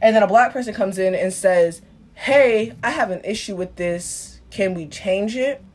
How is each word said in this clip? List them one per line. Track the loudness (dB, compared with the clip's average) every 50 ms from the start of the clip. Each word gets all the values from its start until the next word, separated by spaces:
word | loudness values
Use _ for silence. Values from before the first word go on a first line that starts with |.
And | 4 6 6
then | 6 4
a |
black | 6 6 4 4 4 0
person | -4 -6 -6 -4
comes | -4 -4 -4 -2
in | -2 -2 -2 0
and | 0 -2 -4 -4
says, | 0 2 2 4 4 4 2 0 -6 -18 _ -20 _ -20 -20 _
Hey, | -10 -2 2 4 6 6 6 4 2 0 -2 -8 -6 -6
I | -6
have | -2 -2 -2 -4
an | -4 -8 -6
issue | -8 -8 -6 -6 -8 -6
with | -8 -8 -8 -8
this. | -6 -6 -4 -4 -6 -8 -10 -12 -12 -14 -16 -20 -20 _ -18
Can | -4 -2 -2 -2 -2
we | -6 -10
change | -12 -14 -10 -4 -2 -2 -2 -2 -4 -4
it? | -4 -4 -4 -4 -6 -12 -20